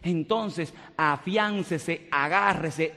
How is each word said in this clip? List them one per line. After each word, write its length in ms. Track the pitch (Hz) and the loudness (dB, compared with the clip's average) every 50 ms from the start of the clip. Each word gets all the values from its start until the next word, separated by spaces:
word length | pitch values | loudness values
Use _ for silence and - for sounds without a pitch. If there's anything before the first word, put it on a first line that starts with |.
Entonces, 720 | - 170 180 165 156 - 220 226 220 208 - 175 165 143 - - - - - | -4 -2 0 0 0 0 0 -2 -2 -2 -4 -6 -6 -8 -8 -14 -20 -12 -4
afiáncese, 1120 | - 156 151 143 139 - 185 185 220 214 208 208 202 175 - 175 151 - - 165 - - - | 0 2 2 2 0 -2 0 0 2 2 2 0 -2 -2 -2 -4 -4 -2 -4 -4 -6 -4 -2
agárrese 880 | - 143 139 151 170 196 202 202 185 165 156 160 - 151 160 156 - | 0 0 2 2 2 4 4 4 2 2 0 -4 -2 -2 -2 -2 -2